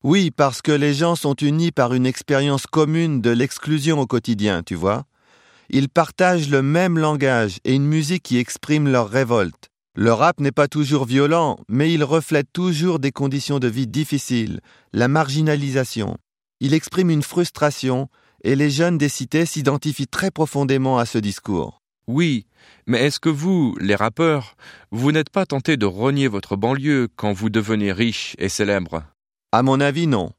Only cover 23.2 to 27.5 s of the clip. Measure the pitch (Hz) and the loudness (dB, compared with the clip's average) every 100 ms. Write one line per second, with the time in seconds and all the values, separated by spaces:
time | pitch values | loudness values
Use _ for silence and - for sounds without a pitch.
23.2 | 165 147 170 185 135 - 98 101 107 107 | -2 0 0 2 0 0 0 2 0 0
24.2 | 165 151 113 _ - - _ 110 135 151 | 0 0 -4 _ -20 -20 _ -2 2 2
25.2 | 151 - 185 139 - 147 104 92 123 139 | 0 -2 -2 -2 0 0 0 0 0 2
26.2 | 135 101 - 98 117 139 139 139 120 - | 0 -2 -4 -2 0 0 0 0 0 -2
27.2 | 107 95 110 | -4 -2 -2